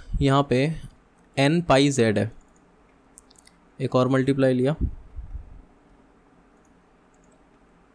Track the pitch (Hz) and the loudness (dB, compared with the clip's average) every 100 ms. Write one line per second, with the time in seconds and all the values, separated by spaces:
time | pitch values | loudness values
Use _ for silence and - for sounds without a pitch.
0 | - - 139 139 139 123 147 156 - - | -8 -2 2 2 2 0 -2 -4 -12 -20
1 | _ _ _ - 143 170 170 135 143 131 | _ _ _ -2 0 0 2 4 4 2
2 | 113 104 101 - _ _ _ _ _ _ | 0 0 -4 -8 _ _ _ _ _ _
3 | _ - _ - _ _ _ - 131 131 | _ -20 _ -20 _ _ _ -10 -2 0
4 | 127 135 135 139 135 127 131 156 - - | 2 0 0 0 2 2 -2 -2 -6 -8
5 | - - - - - - - _ _ _ | -16 -18 -14 -16 -16 -20 -20 _ _ _
6 | _ _ _ _ _ _ _ _ _ _ | _ _ _ _ _ _ _ _ _ _
7 | _ _ _ _ _ _ _ _ _ | _ _ _ _ _ _ _ _ _